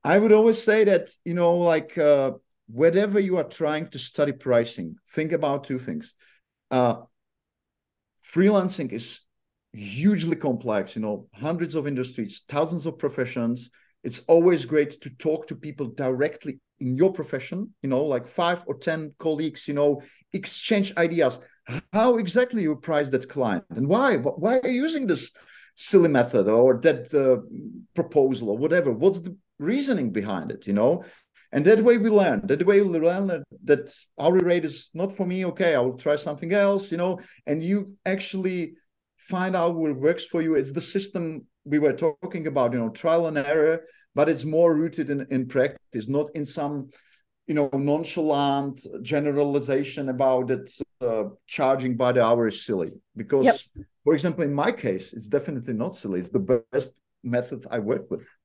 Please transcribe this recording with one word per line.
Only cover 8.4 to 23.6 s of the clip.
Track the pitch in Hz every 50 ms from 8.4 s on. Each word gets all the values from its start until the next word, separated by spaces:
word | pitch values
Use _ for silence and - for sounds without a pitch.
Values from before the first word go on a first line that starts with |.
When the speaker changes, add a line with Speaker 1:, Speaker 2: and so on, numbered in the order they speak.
| 185 202 208 196 185 185 - - 147 -
Speaker 1:
is | 98 117 - - - - _ _ _ _ _ _ _ _ _ _
hugely | - 107 104 98 101 127 160 208 208 165 160 165 156
complex, | - - 143 123 113 123 120 107 101 98 - -
you | 110
know, | 110 107 104 101 - _ _
hundreds | 104 123 151 170 165 175 151 139
of | 160 143
industries, | 147 139 123 127 127 - - 110 98 - - _ -
thousands | 143 143 160 160 175 165 143
of | 165 -
professions. | - - 139 - - 123 127 - 127 117 117 120 123 - - _ _ _ _ _ _ -
It's | 127 120 - _
always | - 165 170 170 185 175 151 131
great | 120 151 151 147 147 - _
to | - 139
talk | 131 _ - 160 156 156 156
to | - 147
people | - - 151 143 - 143
directly | 113 - - 139 127 131 123 143 160 151 - - - - - _ _ _ _
in | 131 127 127
your | 131 175 190 190
profession, | - 147 - - 131 - - 175 185 214 - _ _
you | - 135
know, | 131 131 151
like, | 151 131 120 123
five | - - - 175 170 175 175 -
or | - 147
ten | 139 - 170 160 160 156 147 -
colleagues, | _ - 165 156 147 165 151 - - -
you | - 143
know, | 143 147 147 143 139 - _ _ _ _ _ -
exchange | 196 190 - - - - - 233 202 190 - -
ideas. | 170 170 165 170 170 147 127 123 - - - _ _ _ - 123 156 _ _ -
How | 214 226 254 240
exactly | 226 196 175 165 247 247 247 240 220 180
you | 151 151
price | 139 - 165 156 147 147 131
that | 131 127 131 -
client | - 143 127 110 98 85